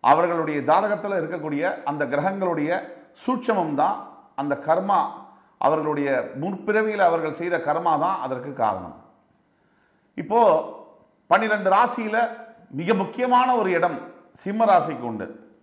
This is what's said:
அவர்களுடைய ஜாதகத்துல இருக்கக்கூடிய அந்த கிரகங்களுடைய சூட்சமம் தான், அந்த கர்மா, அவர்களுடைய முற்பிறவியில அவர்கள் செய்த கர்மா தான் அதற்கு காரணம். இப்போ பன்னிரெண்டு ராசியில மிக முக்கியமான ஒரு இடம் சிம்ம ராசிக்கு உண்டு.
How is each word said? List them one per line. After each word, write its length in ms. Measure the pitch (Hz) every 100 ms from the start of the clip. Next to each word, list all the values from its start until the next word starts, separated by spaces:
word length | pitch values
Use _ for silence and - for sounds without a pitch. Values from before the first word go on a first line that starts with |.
| -
அவர்களுடைய 480 | 151 175 170 156 147 127
ஜாதகத்துல 480 | 165 208 208 202 196
இருக்கக்கூடிய 540 | 156 170 151 147 175 - -
அந்த 140 | 147 139 143
கிரகங்களுடைய 560 | 170 196 185 160 147 180 - - - - -
சூட்சமம் 520 | 254 247 214 165 139
தான், 160 | 165 214 - - _ -
அந்த 140 | 143 143 147
கர்மா, 340 | 170 190 190 147 - - - _ _ 135
அவர்களுடைய 440 | 156 151 147 143 131 113 135
முற்பிறவியில 640 | 160 190 - 208 220 208 180
அவர்கள் 280 | 165 156 147
செய்த 180 | 175 170 147
கர்மா 260 | 151 175 151
தான் 160 | 165 190 131
அதற்கு 240 | 127 143 123
காரணம். 320 | 110 95 85 78 - _ _ _ _ _ _ _ _ _ _ -
இப்போ 180 | 170 226 220 160 - - - _ _ _ _
பன்னிரெண்டு 380 | 185 220 208 190 196
ராசியில 420 | 240 247 220 220 226 - - - _ 135
மிக 140 | 170 196
முக்கியமான 460 | 196 - 247 247 254 247
ஒரு 80 | 190 170
இடம் 180 | 175 147 - - _ -
சிம்ம 240 | - 214 226
ராசிக்கு 360 | 185 143 131 120
உண்டு. 180 | 110 90 - - _